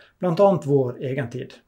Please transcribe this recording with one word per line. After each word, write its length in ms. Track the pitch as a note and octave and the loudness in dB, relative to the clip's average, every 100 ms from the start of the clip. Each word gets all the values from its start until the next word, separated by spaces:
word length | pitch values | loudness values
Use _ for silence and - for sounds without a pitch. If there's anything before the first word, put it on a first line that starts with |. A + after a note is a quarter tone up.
| - - | -20 -6
blant 180 | F3+ E3 | -2 4
annet 280 | G3+ F3+ C#3 | 4 4 2
vår 320 | C#3+ B2 A#2+ | 0 0 -4
egen 240 | C#3+ C3+ A#2+ | -8 -6 -6
tid. 240 | B2+ B2+ - | -8 -14 -18